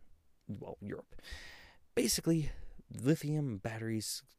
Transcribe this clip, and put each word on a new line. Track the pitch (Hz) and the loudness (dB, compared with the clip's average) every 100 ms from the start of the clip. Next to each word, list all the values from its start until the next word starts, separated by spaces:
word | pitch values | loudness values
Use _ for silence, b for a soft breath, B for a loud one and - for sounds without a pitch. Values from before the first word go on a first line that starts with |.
| b - _ _ - | b -20 _ _ -10
well, | 101 - - | -8 -8 -8
Europe. | 101 - - - B B B B B B - | -8 -8 -10 -14 B B B B B B -4
Basically, | - 226 - 165 165 143 B B B - - | 2 2 4 4 4 4 B B B -10 2
lithium, | 127 160 147 151 143 101 | 4 4 4 2 2 0
batteries, | 117 110 113 110 - - - | -2 -4 0 0 0 -6 -8